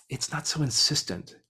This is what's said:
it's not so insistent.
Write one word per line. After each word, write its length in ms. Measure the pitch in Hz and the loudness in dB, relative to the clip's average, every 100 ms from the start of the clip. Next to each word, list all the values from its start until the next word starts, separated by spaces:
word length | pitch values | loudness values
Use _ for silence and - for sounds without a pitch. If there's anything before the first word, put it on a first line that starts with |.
| - | -8
it's 240 | 131 - | -6 -4
not 120 | 151 - | -4 -2
so 160 | 156 | 0
insistent. 760 | 139 110 - 147 - 90 - - - | 2 4 4 2 0 -4 -8 -18 0